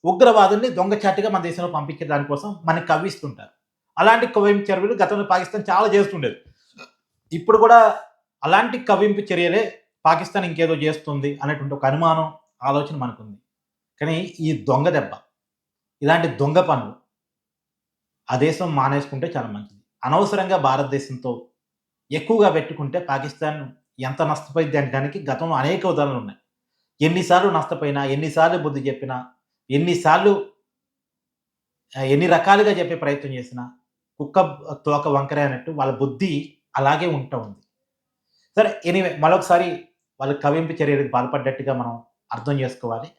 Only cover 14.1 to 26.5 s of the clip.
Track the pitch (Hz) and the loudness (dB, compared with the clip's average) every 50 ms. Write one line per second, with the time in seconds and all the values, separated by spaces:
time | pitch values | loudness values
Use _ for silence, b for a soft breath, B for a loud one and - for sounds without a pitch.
14.1 | 160 165 190 - - - 160 156 151 - - 143 127 135 147 180 160 151 - - | -4 -4 -6 -8 -10 -6 -4 -4 -4 -4 -2 0 0 2 2 2 0 0 -4 -4
15.1 | - - _ _ _ _ _ _ _ _ _ _ _ _ _ _ _ _ 139 147 | -12 -18 _ _ _ _ _ _ _ _ _ _ _ _ _ _ _ _ 2 2
16.1 | 165 170 165 156 120 104 143 143 156 180 180 175 151 123 107 101 - _ _ _ | 2 2 2 -2 -2 -2 -2 2 2 2 2 2 0 -2 -2 -8 -14 _ _ _
17.1 | _ _ _ _ _ _ _ _ _ _ _ _ _ _ _ _ _ _ _ _ | _ _ _ _ _ _ _ _ _ _ _ _ _ _ _ _ _ _ _ _
18.1 | _ _ _ - 123 123 139 160 151 - 185 165 151 139 131 135 139 143 139 - | _ _ _ -6 -2 0 0 0 0 -2 -4 -2 0 0 0 2 0 -2 -4 -6
19.1 | 139 131 131 117 - 139 117 110 104 101 104 - _ _ _ _ _ _ - 127 | -8 -8 -8 -6 -6 -8 -8 -8 -10 -12 -14 -16 _ _ _ _ _ _ -4 0
20.1 | 147 175 202 202 208 196 190 185 190 180 143 135 131 139 143 131 135 135 139 - | 2 2 2 2 0 -2 0 0 0 2 2 2 2 2 -2 -2 -4 -6 -6 -8
21.1 | 135 123 - 127 120 117 - _ _ _ _ _ _ _ _ _ _ _ _ _ | -14 -10 -8 -8 -8 -8 -12 _ _ _ _ _ _ _ _ _ _ _ _ _
22.1 | 143 160 156 - 226 220 208 190 151 156 147 - - - 147 135 127 180 175 - | -8 -8 -2 0 4 6 6 4 4 2 -2 -4 -10 -10 -10 -6 -6 -6 -4 -4
23.1 | 135 139 135 147 - _ 160 151 151 151 139 127 - _ _ _ _ - 127 131 | -4 -4 -4 -8 -8 _ -6 -6 -6 -8 -12 -16 -18 _ _ _ _ -10 -8 -8
24.1 | 139 - 160 151 151 147 - - 139 165 160 147 139 147 139 127 127 135 135 143 | -4 -2 -2 -2 -2 -6 -6 -6 -2 -2 -2 0 0 -2 -2 0 -2 -4 -4 -4
25.1 | 143 - 139 131 131 127 165 165 156 135 131 151 180 - - 190 156 147 147 143 | -8 -8 -6 -6 -6 -4 -2 -2 -2 0 0 0 -2 -2 -2 -2 0 0 0 -2
26.1 | 131 120 107 101 - _ _ _ | -2 -6 -8 -12 -16 _ _ _